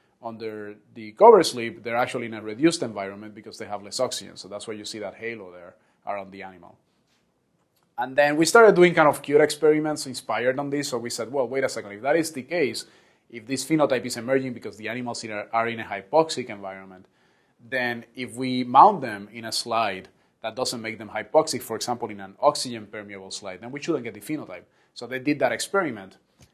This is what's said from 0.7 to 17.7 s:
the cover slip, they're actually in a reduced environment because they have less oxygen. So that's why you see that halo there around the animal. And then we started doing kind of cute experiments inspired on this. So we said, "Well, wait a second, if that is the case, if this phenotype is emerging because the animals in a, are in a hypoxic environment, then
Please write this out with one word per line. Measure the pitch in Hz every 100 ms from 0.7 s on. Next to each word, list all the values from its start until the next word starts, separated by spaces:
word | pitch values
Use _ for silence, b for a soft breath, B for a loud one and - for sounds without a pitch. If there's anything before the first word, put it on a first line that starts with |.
| 104 _
the | 117 107
cover | 104 220 208
slip, | - 123 117 113
they're | 113 117
actually | 127 127 117
in |
a | 110
reduced | 107 107 165 165
environment | 123 101 98 101 107
because | 104 104 -
they | 101
have | 104
less | 101 113
oxygen. | 123 - 95 87
So | 95
that's | 101 117
why |
you | 107
see | 101 110
that | 98
halo | 92 113 113 92
there | 87 87 - _ _ -
around | 101 95
the | 98
animal. | 95 90 92 _ _ _ _ _ _ _ _ _ _ _ _ -
And | 127 135
then | 147 151
we |
started | 160 233 220
doing | 175 180
kind | 165 151
of | -
cute | - 147
experiments | 151 - 156 156 151 147 135
inspired | 123 - 110 127 131
on | 143
this. | 143 143
So | 120
we | 120
said, | - 110
"Well, | 135 117
wait | 135
a | 131
second, | 117 101
if | 101
that | 131 165
is | 160
the | 135
case, | 123 175 131 107 - b b b b
if | 117 110
this | 135
phenotype | - 156 139 123
is | 123 120
emerging | 117 135 131
because | 113 110 95
the | 107
animals | 123 123 117
in | 113
a, | 104 -
are | 113 117
in | 113
a |
hypoxic | 104 101 - 151 160 - 120
environment, | 104 98 95 95 92 - _ _ _ _ _
then | 117